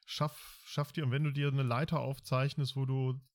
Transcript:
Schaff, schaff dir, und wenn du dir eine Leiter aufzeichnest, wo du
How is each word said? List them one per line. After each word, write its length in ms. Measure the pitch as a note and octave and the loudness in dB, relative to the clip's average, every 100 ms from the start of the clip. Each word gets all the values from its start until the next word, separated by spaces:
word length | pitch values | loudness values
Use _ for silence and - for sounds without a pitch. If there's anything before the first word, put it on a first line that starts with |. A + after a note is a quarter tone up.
| - | -8
Schaff, 560 | - D3+ - - - | -2 -2 -4 -16 -18
schaff 280 | - - D3 | -8 -4 -4
dir, 120 | - | -2
und 60 | C3+ | 0
wenn 140 | C#3 | 2
du 80 | D3+ | 2
dir 160 | C#3 C#3+ | 2 2
eine 160 | C#3 | 2
Leiter 360 | B2+ A#2+ D#3+ D#3+ | 2 2 0 0
aufzeichnest, 760 | B2+ C3+ - C3 C#3 - C3 C3+ | -2 -4 0 2 2 0 -2 0
wo 100 | C3 | 0
du 340 | C3+ C3 C3 - | 2 0 -2 -8